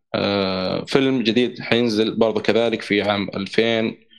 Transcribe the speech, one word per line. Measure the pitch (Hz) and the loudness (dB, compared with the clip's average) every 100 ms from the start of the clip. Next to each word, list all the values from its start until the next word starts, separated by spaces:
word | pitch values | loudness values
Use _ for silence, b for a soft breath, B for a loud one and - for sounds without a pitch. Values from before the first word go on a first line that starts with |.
| _ | _
آه، | 104 101 101 95 95 92 90 | -4 0 0 0 -2 -2 -4
فيلم | - 139 135 131 | -2 0 2 0
جديد | 107 110 120 - | 2 2 0 -2
حينزل | - 117 120 104 110 104 | -2 0 2 2 0 2
برضه | 110 107 | 0 0
كذلك | - 107 117 110 | 0 2 2 -2
في | - 101 | 0 0
عام | 98 101 98 - | 0 0 -2 -6
ألفين | 98 - 113 113 110 - _ | -4 0 2 2 -2 -6 _